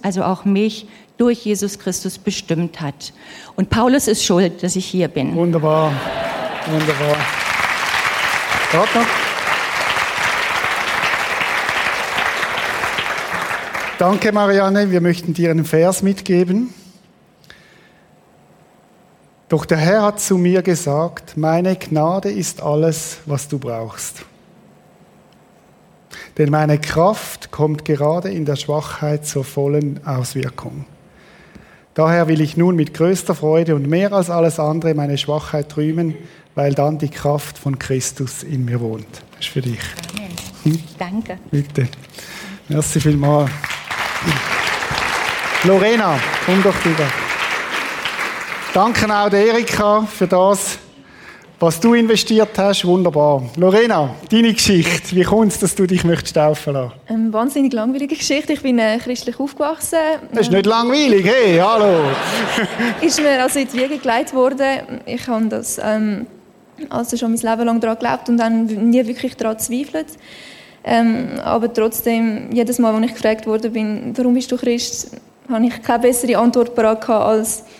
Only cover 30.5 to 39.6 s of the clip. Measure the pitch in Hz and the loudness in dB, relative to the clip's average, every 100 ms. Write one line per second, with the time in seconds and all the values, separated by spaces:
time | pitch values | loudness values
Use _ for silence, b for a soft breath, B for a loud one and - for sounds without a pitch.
30.5 | - - 131 139 - _ B B B B | -8 -12 -14 -14 -18 _ B B B B
31.5 | B B B B - 160 170 160 160 151 | B B B B 0 4 4 4 2 2
32.5 | 165 180 175 151 - 165 190 - 156 151 | 2 2 4 0 2 2 2 0 -2 2
33.5 | 160 170 147 139 165 202 196 175 170 165 | 2 4 0 2 2 2 2 0 2 2
34.5 | 160 151 160 160 151 143 143 - 147 - | 2 -2 0 0 0 0 -2 -2 -4 -2
35.5 | 151 147 - 151 160 165 156 B B B | -4 -4 -2 0 0 -2 -4 B B B
36.5 | - 143 139 143 151 147 - 143 143 - | -2 0 2 0 0 -4 -2 -2 -2 -4
37.5 | - 143 131 - 131 - - 131 - 147 | -8 -4 -4 -2 -2 -4 -6 -8 -8 -6
38.5 | 139 120 120 117 110 104 - - - - | -4 -2 -2 -4 -6 -12 -18 -20 -12 -6
39.5 | 143 | -4